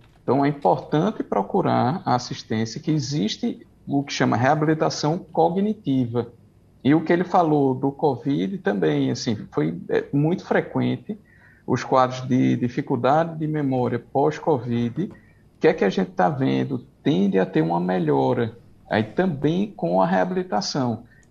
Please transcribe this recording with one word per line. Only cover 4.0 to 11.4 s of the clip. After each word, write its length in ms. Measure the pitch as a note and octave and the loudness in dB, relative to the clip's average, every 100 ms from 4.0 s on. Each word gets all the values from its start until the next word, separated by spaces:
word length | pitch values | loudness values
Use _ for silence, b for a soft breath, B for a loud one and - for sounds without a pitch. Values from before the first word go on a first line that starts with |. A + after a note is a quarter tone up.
que 100 | C#3 | -2
chama 240 | - B2+ A#2+ | 0 0 2
reabilitação 840 | C3 D3+ D3+ D#3 D#3+ - D3+ E3+ | 2 2 2 2 0 0 -2 -2
cognitiva. 1120 | - - E3 F3+ G#3 G#3+ - C3 A#2+ A#2+ A#2 - - _ _ _ | -4 2 2 2 -2 -2 0 0 0 -2 -4 -8 -20 _ _ _
E 120 | B2 D#3 | 2 2
o 60 | |
que 80 | D#3+ | 4
ele 120 | F3 | 0
falou 520 | F3+ G3 E3 D3+ C#3 B2+ | 2 2 4 2 2 0
do 160 | C#3 | -2
covid 680 | C#3 D#3 B2 D3 D3 F#3+ G3 | 0 0 0 -2 -2 -2 -4
também, 520 | G3 G3+ D#3+ D3 C3+ | -2 0 0 2 0
assim, 260 | B2+ - G#2 - | -2 -4 -4 -4
foi, 260 | - D3+ E3+ - | -4 -2 -4 -2
é, 160 | - - | -2 0
muito 320 | C#3+ D3+ F#3+ - | 0 2 0 0
frequente 720 | A3 - - B2 B2+ - G#3+ b b | 0 0 -2 -2 -2 -8 -14 b b